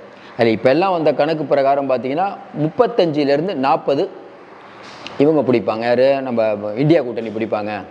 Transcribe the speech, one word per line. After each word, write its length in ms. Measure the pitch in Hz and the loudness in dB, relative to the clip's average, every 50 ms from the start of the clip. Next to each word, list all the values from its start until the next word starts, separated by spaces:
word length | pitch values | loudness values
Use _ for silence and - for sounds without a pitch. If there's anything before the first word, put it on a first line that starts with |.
| - - - - - - - | -20 -20 -20 -20 -20 -10 -4
அதுல 160 | - 117 117 | 0 0 2
இப்ப 200 | 110 95 98 127 | 2 2 2 2
எல்லாம் 220 | 135 156 185 196 185 | 4 4 2 0 0
வந்த 220 | 170 156 151 139 | 0 2 2 2
கணக்கு 300 | 123 143 151 165 156 156 | 2 0 0 0 -2 -2
பிரகாரம் 460 | 127 143 139 135 135 139 139 139 135 | 0 0 2 2 2 2 0 0 0
பாத்தீங்கன்னா, 460 | 131 123 117 127 139 156 185 202 196 - - - - 143 147 | -2 -2 -2 -4 -4 -2 -4 -4 -6 -8 -14 -12 -6 -4 -4
முப்பத்தஞ்சுல 540 | 151 - - 240 226 - - 185 170 143 | -2 0 0 0 0 2 0 0 0 0
இருந்து 380 | 151 147 139 139 143 160 196 196 | 0 0 2 2 0 0 -2 -4
நாற்பது 540 | 139 131 135 156 165 160 - 139 139 185 190 - - - - - - - - - - - - - - - - - - - - - - | -2 0 0 0 0 0 -2 -2 -2 -2 -4 -6 -12 -20 -20 -20 -20 -20 -20 -20 -20 -20 -20 -20 -20 -20 -20 -18 -18 -18 -8 -2 2
இவங்க 340 | 139 147 160 147 127 117 127 | 2 4 4 2 2 2 2
பிடிப்பாங்க. 280 | 117 98 110 110 110 | 2 2 0 -4 -2
யாரு? 420 | 117 120 123 120 127 135 139 139 135 | 0 0 2 4 4 4 2 0 -2
நம்ம 320 | 127 120 117 110 110 107 101 101 107 104 | -4 -2 0 0 0 -2 -4 -6 -6 -4
இந்தியா 260 | 113 143 151 170 165 135 | 0 2 4 4 4 2
கூட்டணி 260 | 123 113 110 113 113 | 0 -4 -8 -8 -6
பிடிப்பாங்க. 540 | 104 110 113 101 117 107 104 104 104 101 90 - | -6 -6 -4 -4 -4 -4 -4 -4 -6 -8 -10 -12